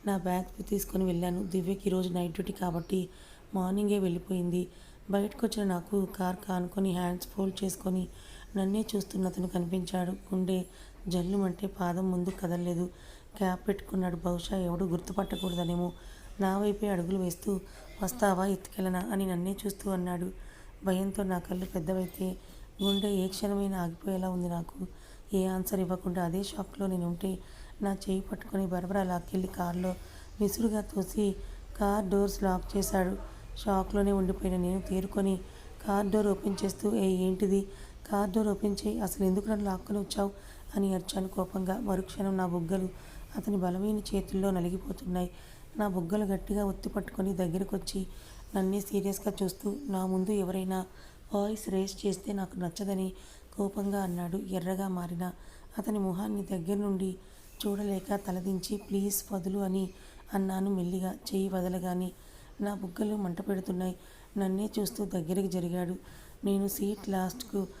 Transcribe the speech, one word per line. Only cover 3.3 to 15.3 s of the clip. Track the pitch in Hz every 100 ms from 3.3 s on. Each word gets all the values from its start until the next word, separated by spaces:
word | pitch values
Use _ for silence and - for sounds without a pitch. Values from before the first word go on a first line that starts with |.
| - -
మార్నింగే | 196 185 202 208 202
వెళ్ళిపోయింది. | 185 170 - 180 175 175 180 - - - -
బయటకు | 196 202 - 226
వచ్చిన | 220 196
నాకు | 175 170 202
కార్ | 190 - 185 180 -
కానుకొని | 185 180 196 196
హ్యాండ్స్ | 175 175 180 -
ఫోల్డ్ | - 196 190
చేసుకొని | 190 185 190 185 175 - - - - 196
నన్నే | 190 208 214 202
చూస్తున్న | - 190 185
అతను | 180 180
కనిపించాడు. | 180 175 185 175 185 180
గుండె | 190 - 185 185 185 180 - - - 185
జల్లుమంటే | 175 175 202 190 180 196
పాదం | - 180 175 190
ముందు | 180 180
కదలలేదు. | 185 175 175 175 170 180 - - - - -
క్యాప్ | 190 185 -
పెట్టుకున్నాడు. | 196 - 190 180 175
బహుశా | 180 175 - 196
ఎవడూ | 175 170 185
గుర్తుపట్టకూడదనేమో. | 170 - 190 185